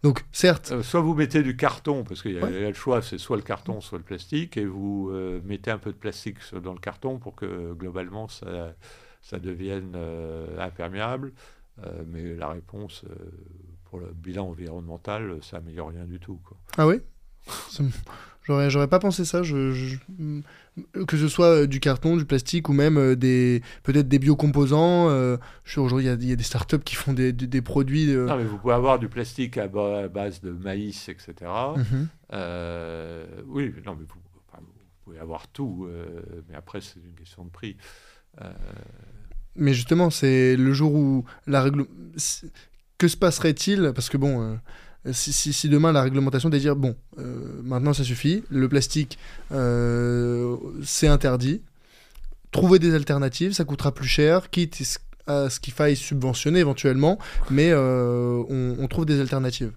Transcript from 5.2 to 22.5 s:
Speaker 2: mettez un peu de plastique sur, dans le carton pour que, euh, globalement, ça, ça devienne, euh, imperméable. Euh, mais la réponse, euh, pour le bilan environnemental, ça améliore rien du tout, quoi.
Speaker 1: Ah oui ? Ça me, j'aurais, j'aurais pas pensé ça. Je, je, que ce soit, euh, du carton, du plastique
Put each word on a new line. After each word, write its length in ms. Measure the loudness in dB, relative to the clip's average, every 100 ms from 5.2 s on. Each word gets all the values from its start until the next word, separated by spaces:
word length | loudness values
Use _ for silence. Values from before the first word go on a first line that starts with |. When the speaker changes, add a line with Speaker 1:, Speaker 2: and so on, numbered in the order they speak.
| -6 -8
Speaker 2:
mettez 260 | -8 -10 -6
un 80 | -6
peu 140 | -8
de 40 | -10
plastique 440 | -10 -10 -14 -14
sur, 180 | -16 -14
dans 120 | -12
le 80 | -12
carton 380 | -12 -10 -10 -10
pour 160 | -14 -12
que, 100 | -10
euh, 260 | -10 -10
globalement, 520 | -12 -10 -10 -10 -12 -14
ça, 480 | -14 -12 -12 -12 -16 -20 -20 -20 _
ça 180 | -14 -12
devienne, 540 | -10 -10 -8 -8 -10
euh, 640 | -12 -10 -10 -10 -12 -12 -10
imperméable. 760 | -12 -10 -10 -6 -6 -6 -10 -16 -20 -20 -20 -18
Euh, 180 | -16 -14 -14
mais 260 | -12 -12
la 140 | -10 -10
réponse, 560 | -10 -14 -16 -16 -18 -18
euh, 60 | -18 -18 -20 -20 -20 -20 -20
pour 160 | -18 -16
le 80 | -14
bilan 360 | -14 -10 -8 -8
environnemental, 880 | -10 -12 -12 -12 -12 -8 -8 -6 -10
ça 180 | -12 -16
améliore 320 | -14 -12 -12
rien 140 | -12
du 140 | -12 -14
tout, 220 | -14 -16
quoi. 120 | -16 -20 -10 2
Speaker 1:
Ah 100 | 2
oui ? 80 | 2 -4 -20 -20 -20 -14 -14 -14
Ça 120 | -4
me, 60 | -4 -4 -12 -16 -20 -16
j'aurais, 280 | -2 2 4
j'aurais 160 | 2 4
pas 100 | 4
pensé 240 | 2 -2
ça. 180 | -2 -2
Je, 300 | -2 0 0
je, 240 | -2 -4 -8 -10 -10 -8 -8 -10 -20 _ -18 -12 -8 -2
que 100 | 0
ce 100 | 0
soit, 340 | 4 6 8
euh, 40 | 4
du 140 | 2
carton, 360 | 0 2 2 2
du 80 |
plastique 440 | 2 0 0